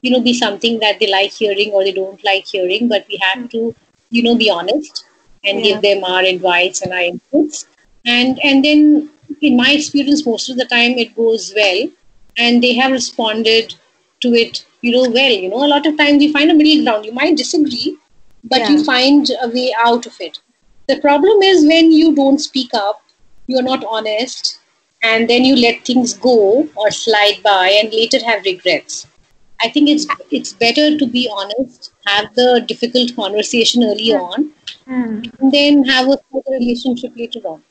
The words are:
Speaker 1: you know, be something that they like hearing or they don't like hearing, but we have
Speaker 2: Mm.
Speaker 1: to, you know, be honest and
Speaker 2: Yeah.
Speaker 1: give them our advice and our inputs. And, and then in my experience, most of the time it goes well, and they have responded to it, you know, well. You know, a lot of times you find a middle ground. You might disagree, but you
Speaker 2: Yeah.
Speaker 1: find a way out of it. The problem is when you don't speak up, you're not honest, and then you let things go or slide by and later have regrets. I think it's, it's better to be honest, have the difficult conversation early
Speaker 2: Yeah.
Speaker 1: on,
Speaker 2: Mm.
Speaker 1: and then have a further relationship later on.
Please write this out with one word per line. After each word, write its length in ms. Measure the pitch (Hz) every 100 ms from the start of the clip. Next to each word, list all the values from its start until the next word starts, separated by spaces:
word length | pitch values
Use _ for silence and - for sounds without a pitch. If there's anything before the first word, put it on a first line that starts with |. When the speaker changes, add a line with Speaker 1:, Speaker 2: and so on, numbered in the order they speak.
Speaker 1:
you 100 | 254
know, 100 | 247
be 120 | 240
something 460 | 240 220 202 233 226
that 200 | 214 202
they 80 | 214
like 240 | 196 202
hearing 400 | - 214 196 208
or 120 | 202
they 80 | 196
don't 300 | 190 190 196 202
like 200 | 196 -
hearing, 420 | 202 180 202 240
but 160 | 208 -
we 80 | 196
have 200 | 190 196 240
Speaker 2:
Mm. 60 |
Speaker 1:
to, 240 | 226 226 - _ _ _
you 140 | 233
know, 120 | 233 240
be 140 | 214
honest 560 | 170 175 277 302 - - _ _ - 202
and 140 | 196
Speaker 2:
Yeah. 140 | 202
Speaker 1:
give 80 | 196
them 220 | 202 196
our 180 | 185 185 185 185
advice 460 | 180 175 180 185
and 120 | 185
our 60 | 180
inputs. 680 | 175 180 _ 285 302 - - _ _ _ 240
And, 340 | 240 254 262
and 200 | 285 269
then 460 | 294 302 302 294 - _ _ 294
in 160 | 294 247
my 140 | 254
experience, 540 | 294 294 285 269 294 240
most 240 | 220 -
of 60 | 247
the 100 | 247
time 320 | 240 240 254
it 180 | 226 -
goes 360 | 226 220 180
well, 360 | 202 208 185 277 _ _ _ - -
and 260 | 240 240
they 100 | 247 247
have 180 | 262
responded 840 | 262 247 - 226 214 220 226 220 - _ _ _ _
to 120 | 247
it, 300 | 233 226 - _ _
you 100 | 240
know, 160 | 240 254 233
well. 140 | 269
You 180 | 208 185
know, 160 | 214 294
a 80 | 294
lot 100 | 302
of 120 | 302
times 260 | 294 285
you 80 | 294
find 180 | 285 311
a 40 |
middle 280 | 320 302 302 240
ground. 200 | 214 214
You 60 |
might 240 | 240 302 311
disagree, 640 | - 339 277 - 311 - _ _ - - 226
but 240 | 262 226
you 80 | 302
Speaker 2:
Yeah. 60 |
Speaker 1:
find 460 | 302 254 262 285 254 226
a 80 | 247
way 180 | 240 254 220
out 280 | 233 240 240
of 100 | -
it. 180 | 170 - _ _ _ _ -
The 100 | 269
problem 420 | 294 285 349 427 392
is 140 | 370 302
when 260 | 330 320
you 240 | 311 330 294
don't 240 | 269 285
speak 340 | - 269 247
up, 280 | 233 202 214 _ _ _ - -
you're 200 | 254 254
not 100 | 262
honest, 760 | 226 220 220 214 262 - - - _ _ _ _
and 260 | 226 226 233
then 140 | 240
you 120 | 262 262
let 280 | 233 233 -
things 280 | 247 240
go 540 | - 254 240 196 240 311 -
or 140 | 208
slide 500 | - - 214 208 202
by 260 | 208 196 185
and 240 | 202 214
later 300 | 220 226 262 226
have 180 | 214 190
regrets. 600 | 175 185 151 - - - _ _ _ _ -
I 80 | 226
think 200 | 302 294
it's, 180 | 294 - - -
it's 220 | 262 -
better 440 | - 233 247 302 302
to 80 | 262
be 240 | 247 247
honest, 600 | 202 196 233 269 _ - _ 208
have 280 | 202 208
the 300 | - 247 247 240
difficult 500 | 220 240 247 240 -
conversation 680 | 202 208 214 240 226 240
early 280 | 226 208 220
Speaker 2:
Yeah. 100 | 202
Speaker 1:
on, 320 | 180 208 302 _ - - -
Speaker 2:
Mm. 420 | 254 233 220 240 -
Speaker 1:
and 120 | 269
then 320 | 285 285 294
have 240 | 262 262 254
a 100 | 277 _
further 220 | 269 - 262
relationship 520 | 240 240 254 240 247 233
later 260 | 233 226 190
on. 160 | 156 _